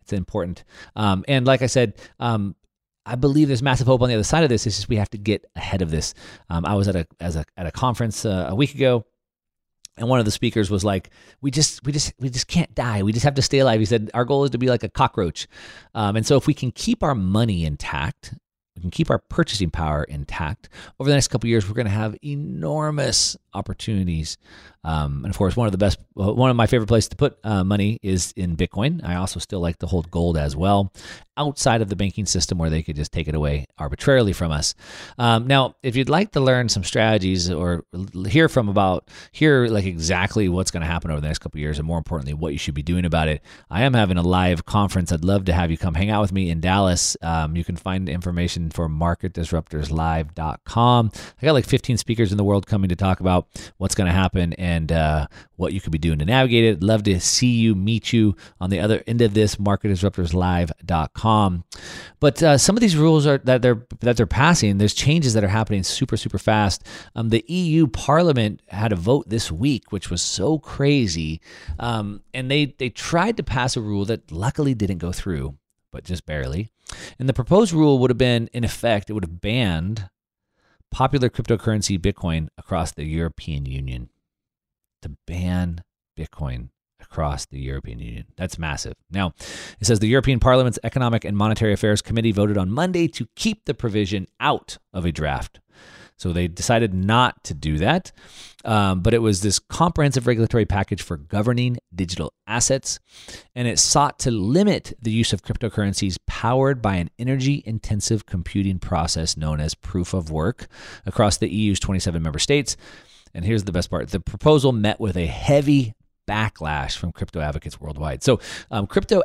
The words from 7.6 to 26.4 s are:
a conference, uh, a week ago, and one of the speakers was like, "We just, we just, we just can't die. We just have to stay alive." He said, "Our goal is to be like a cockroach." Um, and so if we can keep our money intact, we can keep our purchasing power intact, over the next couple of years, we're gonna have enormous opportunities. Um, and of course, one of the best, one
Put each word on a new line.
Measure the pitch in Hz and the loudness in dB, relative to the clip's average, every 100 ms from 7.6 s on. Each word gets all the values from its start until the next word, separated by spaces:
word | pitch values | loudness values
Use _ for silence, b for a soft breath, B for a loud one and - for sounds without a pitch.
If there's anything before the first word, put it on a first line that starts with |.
| 82 | -10
a | |
conference, | - 127 113 117 - 110 | -4 -2 0 -4 -4 -2
uh, | 95 69 | -2 -2
a | 98 | 0
week | 139 | 0
ago, | 143 131 123 - _ _ _ _ _ _ _ - - | 2 2 2 -2 _ _ _ _ _ _ _ -20 -6
and | 117 | 0
one | 127 | 2
of | 107 | 2
the | |
speakers | - 120 113 98 | 0 0 0 0
was | 101 101 | 0 0
like, | 98 - b b b | -2 -4 b b b
"We | 139 | -4
just, | 131 151 - | 0 0 -2
we | 131 | -6
just, | 147 - - | -4 -4 -6
we | 127 | -6
just | 123 - | -6 -2
can't | 175 - | -2 -2
die. | - 120 107 | -4 -2 0
We | 98 | 0
just | 113 143 | 2 2
have | 139 | 2
to | |
stay | - 139 | 2 4
alive." | 135 110 | 4 4
He | 107 | 2
said, | 117 107 | 0 0
"Our | - | -4
goal | 123 139 139 | 0 0 0
is | |
to | 127 | 0
be | 127 | 0
like | 120 | 0
a | 101 | -2
cockroach." | - - - 87 - - B B B B | -2 0 0 -2 -4 -12 B B B B
Um, | 110 104 107 | -4 0 0
and | 107 | 2
so | 139 | 4
if | - | 4
we | |
can | 143 127 | 0 -2
keep | - - 240 | -4 -2 0
our | 165 131 | 0 0
money | 92 104 117 90 80 | 2 2 2 0 -2
intact, | 71 - 71 71 - - - _ _ _ - | -4 -6 -4 -4 -6 -14 -18 _ _ _ -12
we | |
can | 87 | -6
keep | - 165 | -2 0
our | 120 | -2
purchasing | - - 165 101 87 | -2 -2 -2 -2 -4
power | - 78 76 | -2 -2 -2
intact, | 76 73 69 - 78 101 - B B - | -4 -8 -10 -8 -8 -8 -14 B B -4
over | 135 | 2
the | 143 | 2
next | - | 2
couple | 117 117 | -2 0
of | |
years, | 117 98 | 0 0
we're | 110 | -2
gonna | 113 | -2
have | 101 110 - | -2 -2 -6
enormous | 147 143 156 190 156 151 151 147 135 - - - _ | -8 -8 -8 -6 -4 -2 -2 -2 0 0 -2 -4 _
opportunities. | 95 - 92 - 104 90 82 76 - B B B B | -10 -8 -8 -4 -2 -2 -2 -6 -10 B B B B
Um, | 80 80 73 69 | -4 -2 -2 -4
and | 82 | -4
of | 98 | 0
course, | 95 120 | 0 2
one | 113 | 0
of | |
the | 95 | 2
best, | 101 - - | 2 0 -6
one | - 98 110 | -4 -2 2